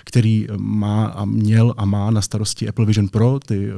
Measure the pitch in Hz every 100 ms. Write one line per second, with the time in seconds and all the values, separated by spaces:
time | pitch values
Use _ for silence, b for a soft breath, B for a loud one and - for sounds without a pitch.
0 | - 127 110 107 110 101 101 104 104 104
1 | 110 - 104 110 107 110 117 - 101 101
2 | 101 110 - 104 107 - 107 113 107 107
3 | 98 113 117 139 - 101 101